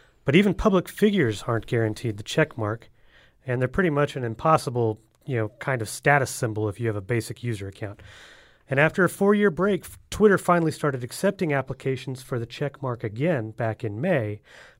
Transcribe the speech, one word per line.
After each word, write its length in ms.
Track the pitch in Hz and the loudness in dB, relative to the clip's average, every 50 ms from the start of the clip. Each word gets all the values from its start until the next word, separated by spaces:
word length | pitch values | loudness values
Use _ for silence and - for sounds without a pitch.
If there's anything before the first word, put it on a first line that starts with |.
| _ _ _ _ - | _ _ _ _ 0
But 120 | - 127 | 4 4
even 180 | 185 202 208 190 | 4 4 4 2
public 340 | - - 220 190 180 - | 2 2 2 2 2 0
figures 560 | - - - 208 214 202 190 143 113 104 95 - | -2 -2 2 2 2 4 4 2 2 0 -2 -4
aren't 220 | - 117 110 - | -2 -2 -2 -2
guaranteed 480 | - 127 117 113 107 107 - - 120 104 | -2 0 0 0 0 -2 -4 -6 -6 -6
the 80 | 101 - | -6 -8
check 340 | - - 160 156 156 - | -2 0 0 0 0 0
mark, 320 | - 110 104 110 113 - - _ _ _ _ _ - _ _ _ _ - | -4 -4 -4 -4 -6 -10 -20 _ _ _ _ _ -20 _ _ _ _ -6
and 140 | 127 123 127 | -4 -2 -2
they're 80 | 127 | -2
pretty 220 | 127 127 196 180 170 | -2 0 0 0 0
much 260 | 143 143 147 143 - | 2 0 0 0 -2
an 80 | 143 123 | -4 -6
impossible, 800 | 117 113 - - 160 160 139 - 139 120 120 117 110 107 - _ _ _ _ _ | -6 -4 0 2 2 2 2 2 0 0 0 0 0 0 -4 _ _ _ _ _
you 100 | - 131 | -4 -2
know, 140 | 113 110 104 - - | -2 -2 -4 -6 -6
kind 220 | - 143 131 120 | -4 -4 -2 -2
of 80 | 110 - | -4 -6
status 420 | - - - 151 143 143 131 - | -6 0 2 4 4 4 2 0
symbol 380 | - - 131 117 104 107 107 104 | -4 -4 -4 -4 -2 -2 -2 -4
if 100 | 98 - | -2 -4
you 80 | 120 | -4
have 80 | 113 104 | -4 -4
a 60 | 104 | -4
basic 420 | 98 - 120 117 110 - 117 - - | -4 -2 -2 -2 -2 -4 -8 -8 -6
user 240 | 120 113 98 98 | -6 -6 -6 -8
account. 340 | 98 - - 113 101 101 - - - - - - - - - - _ _ _ _ - | -12 -10 -10 -10 -10 -12 -14 -20 -20 -20 -20 -20 -20 -20 -20 -20 _ _ _ _ -2
And 100 | 135 135 | 2 2
after 240 | 151 160 - - 180 | 2 2 4 2 0
a 60 | 165 | 2
four-year 420 | - - 196 202 208 202 208 202 | 2 2 2 4 4 4 4 2
break, 320 | 151 151 185 208 202 165 - | 2 2 0 0 0 -2 -4
f-, 160 | - - - _ - | -10 -20 -20 _ -8
Twitter 280 | - - 208 214 190 | 2 4 6 6 6
finally 340 | 160 - - 175 175 165 156 | 4 4 4 4 4 4 0
started 320 | - - - 147 131 123 123 | 0 0 -2 -2 -2 -2 -6
accepting 480 | 120 - - - 196 196 - 190 156 | -8 -6 -2 -2 -2 0 0 -2 0
applications 720 | 143 139 135 - 135 - - 139 135 127 - 139 127 - - | 0 0 -2 -4 -8 -6 -4 -4 -4 -4 -6 -10 -10 -10 -8
for 160 | - 135 120 | -8 -6 -6
the 60 | 117 | -6
check 360 | - - - 147 139 143 - | -8 -6 -6 -6 -6 -6 -6
mark 220 | 139 127 120 - - | -6 -6 -6 -4 -6
again 480 | 110 101 113 143 180 170 127 107 110 | -6 -4 -2 0 0 0 0 -2 -6
back 320 | 107 - 120 110 107 - - | -6 -4 -2 -2 -2 -4 -6
in 160 | 107 101 110 | -6 -6 -4
May. 400 | 143 190 175 135 110 104 104 104 _ - - - - - _ | -2 0 0 0 0 -2 -6 -8 _ -20 -20 -20 -20 -20 _